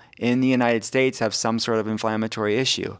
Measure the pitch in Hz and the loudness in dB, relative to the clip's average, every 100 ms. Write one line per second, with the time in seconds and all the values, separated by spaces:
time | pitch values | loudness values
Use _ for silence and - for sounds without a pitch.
0 | - - 117 123 131 127 120 117 - 131 | -14 -4 0 2 2 4 2 2 0 2
1 | 131 - 110 - 117 113 117 113 107 107 | 0 2 -2 0 -2 -2 0 0 0 -2
2 | 113 107 110 110 104 110 131 - 95 - | -2 -2 -4 -2 0 0 0 -2 -4 -10